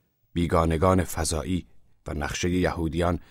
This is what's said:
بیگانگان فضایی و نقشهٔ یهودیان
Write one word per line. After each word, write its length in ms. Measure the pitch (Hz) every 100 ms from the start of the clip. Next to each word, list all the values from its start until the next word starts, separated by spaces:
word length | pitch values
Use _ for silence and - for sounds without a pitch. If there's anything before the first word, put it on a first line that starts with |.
| _ _ _
بیگانگان 680 | 85 80 85 82 80 92 92
فضایی 640 | 82 - 78 80 69 90 - - - _ -
و 60 |
نقشهٔ 360 | 73 71 - 90
یهودیان 680 | 90 87 69 80 80 85 87 -